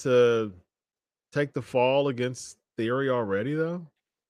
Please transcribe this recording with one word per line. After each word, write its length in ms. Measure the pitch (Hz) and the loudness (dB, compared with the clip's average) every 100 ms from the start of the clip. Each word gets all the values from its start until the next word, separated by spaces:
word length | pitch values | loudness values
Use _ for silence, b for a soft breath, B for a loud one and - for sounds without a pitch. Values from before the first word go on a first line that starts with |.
to 480 | 135 123 120 113 107 87 _ _ _ _ _ _ _ | 2 4 4 2 -2 -10 _ _ _ _ _ _ _
take 220 | 147 143 | -4 -4
the 80 | 139 | -6
fall 480 | - 127 127 139 143 | -2 2 4 2 0
against 480 | 120 123 123 - - _ - | -2 -4 -6 -16 -20 _ -4
Theory 340 | 113 131 135 | -2 0 0
already, 440 | 123 104 98 127 | 0 0 -2 -2
though? 340 | 156 165 175 165 _ _ _ | -2 -4 -6 -12 _ _ _